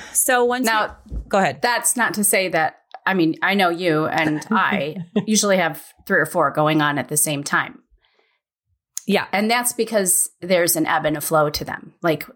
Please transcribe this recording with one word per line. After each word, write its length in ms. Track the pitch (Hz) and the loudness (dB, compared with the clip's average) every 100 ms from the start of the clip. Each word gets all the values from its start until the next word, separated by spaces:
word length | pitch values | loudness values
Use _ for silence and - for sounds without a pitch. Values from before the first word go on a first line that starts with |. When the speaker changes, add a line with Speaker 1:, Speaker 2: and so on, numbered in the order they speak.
| - | -8
Speaker 1:
So 300 | - - 247 240 | -4 0 2 2
once 200 | 247 226 | 2 0
Speaker 2:
Now, 320 | 220 202 - - | 0 -2 -6 -12
Speaker 1:
we, 80 | - - | -12 -2
go 80 | 202 | 2
ahead. 240 | 170 135 | 2 0
Speaker 2:
that's 340 | 240 233 - 247 | -2 0 -2 0
not 200 | 220 208 | 0 0
to 80 | |
say 260 | 202 208 185 | 0 2 2
that, 280 | 165 156 - _ - - | 0 -2 -4 _ -6 0
I 80 | |
mean, 220 | 190 160 - | 2 2 2
I 100 | 180 | 0
know 160 | 196 180 | 2 2
you 360 | 170 180 156 156 | 2 0 0 0
and 380 | 160 156 151 - | 0 0 -2 -2
Speaker 1:
<laughs> 40 | |
Speaker 2:
I 460 | 202 175 135 143 165 170 208 214 | 0 0 -2 -4 -8 -6 -4 0
usually 300 | 214 208 185 | 0 2 2
have 260 | 165 151 - _ - | 0 -4 -16 _ -2
three 120 | 185 | 0
or 60 | 151 | 2
four 240 | 175 139 | 0 0
going 300 | 156 151 156 | 2 2 2
on 160 | 147 143 | 0 -2
at 120 | 120 | -4
the 80 | 151 | -2
same 260 | - 143 | -2 -2
time. 360 | 143 170 135 - _ _ _ _ _ _ _ _ _ _ _ - - | -2 -2 -4 -8 _ _ _ _ _ _ _ _ _ _ _ -10 -2
Speaker 1:
Yeah. 200 | 196 - | -2 0
Speaker 2:
And 180 | 190 214 | -2 0
that's 220 | 240 240 | 0 -2
because 560 | - 220 220 185 - - _ | -2 -2 0 0 0 -2 _
there's 340 | 175 180 170 165 | 0 2 2 2
an 100 | 160 | 0
ebb 200 | 165 151 | 0 0
and 120 | 151 | -2
a 40 | |
flow 280 | - 156 151 | 0 2 2
to 160 | - 143 | 0 -6
them. 280 | - - - | -10 -14 -6
Like, 260 | 175 151 - | -2 -2 -4